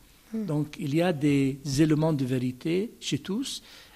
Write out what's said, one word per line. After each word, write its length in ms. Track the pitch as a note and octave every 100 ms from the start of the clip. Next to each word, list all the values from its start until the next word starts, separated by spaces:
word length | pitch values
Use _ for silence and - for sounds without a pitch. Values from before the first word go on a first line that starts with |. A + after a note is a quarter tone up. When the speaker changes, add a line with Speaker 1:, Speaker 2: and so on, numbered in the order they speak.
| - - -
Speaker 1:
Hmm. 120 | A3 G3+
Speaker 2:
Donc 300 | D3+ C#3+ -
il 160 | D#3
y 80 | D3+
a 100 | F3
des 460 | D#3+ D3 C#3+ C3+ C3+ D3+ C3+
éléments 320 | D#3 D3+ D#3+
de 120 | D3+
vérité 680 | C3 C3 B2 B2 E3 F3 A3+ -
chez 180 | - C#3
tous, 440 | - G3+ C#4 - - - -